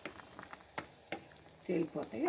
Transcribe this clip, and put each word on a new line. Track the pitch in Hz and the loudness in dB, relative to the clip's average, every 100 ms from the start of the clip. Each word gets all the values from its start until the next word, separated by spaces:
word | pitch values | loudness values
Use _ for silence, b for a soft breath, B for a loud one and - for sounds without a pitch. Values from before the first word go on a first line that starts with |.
| - - - - - - - - - - - - - - - - - | -10 -12 -14 -14 -12 -14 -8 -8 -8 -14 -8 -8 -8 -20 -20 -10 2
తేలిపోతాయి, | 170 160 151 139 220 | 4 4 2 -2 2